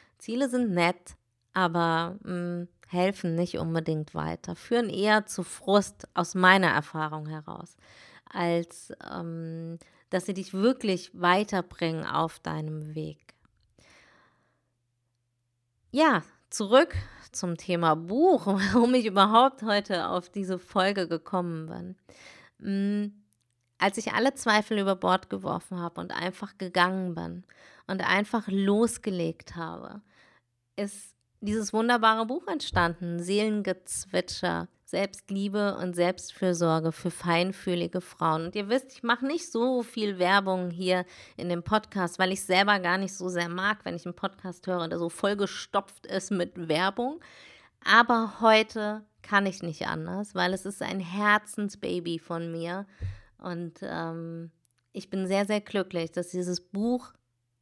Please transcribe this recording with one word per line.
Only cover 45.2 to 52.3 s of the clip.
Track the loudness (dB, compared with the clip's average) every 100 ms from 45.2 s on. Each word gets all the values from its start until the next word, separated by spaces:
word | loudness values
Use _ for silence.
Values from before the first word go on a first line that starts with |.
| -2 0 -2 -4 -4 -2 -2 -8 -8
ist | -6 -2
mit | -2 -4 -4 -2
Werbung. | 0 0 -2 -4 -6 -14 -20 -20 -20 -20 _
Aber | 4 6 6 4 0 4
heute | 6 8 6 -2 -6 -6 -12 _
kann | 0 2
ich | 2 -2
nicht | -8 -6 -6
anders, | -6 -6 -8 -6 -2
weil | 0
es | 0
ist | -6 -6
ein | -6 -6
Herzensbaby | -6 0 4 4 2 -6 -6 -6 -6 -4 -4 -6
von | -6